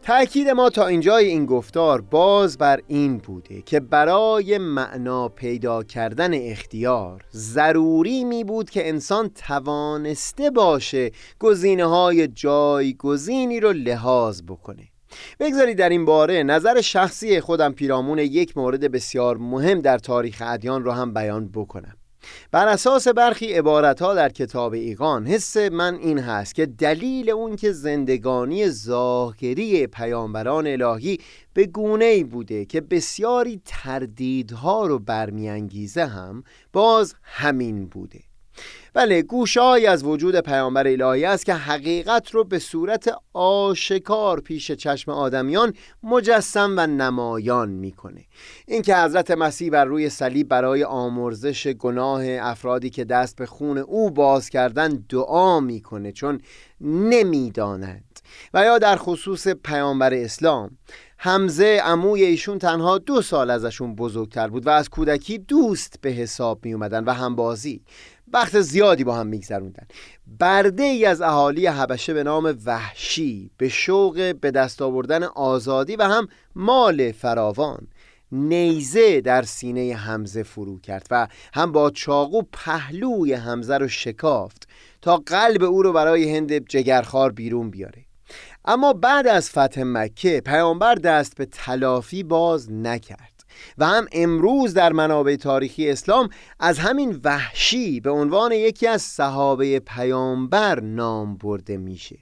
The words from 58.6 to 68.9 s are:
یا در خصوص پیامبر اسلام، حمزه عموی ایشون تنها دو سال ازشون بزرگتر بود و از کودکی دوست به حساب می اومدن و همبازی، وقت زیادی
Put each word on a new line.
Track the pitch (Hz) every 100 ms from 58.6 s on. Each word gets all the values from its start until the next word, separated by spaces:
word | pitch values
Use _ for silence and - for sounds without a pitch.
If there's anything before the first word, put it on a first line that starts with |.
یا | 214 233
در | 214
خصوص | 185 - 170 196 185 190
پیامبر | 185 147 147 143 135 131
اسلام، | 127 113 - 165 135 98 - _ - _ _
حمزه | 185 196 190 151 214 208
عموی | - 170 190 208
ایشون | 185 165 - 196
تنها | 180 165 170 190
دو | 233 269
سال | - 156 123
ازشون | 120 113 - 123
بزرگتر | 104 117 110 110 120 110
بود | 120 127
و |
از | 151 143
کودکی | - 151 147 - 214
دوست | 190 285 240 185 - -
به | 135
حساب | 120 117 - 117 110
می | 120
اومدن | 110 104 110
و | 113
همبازی، | 123 127 120 117 113 143 110 _ - - _ _
وقت | 247 226 202
زیادی | 160 165 208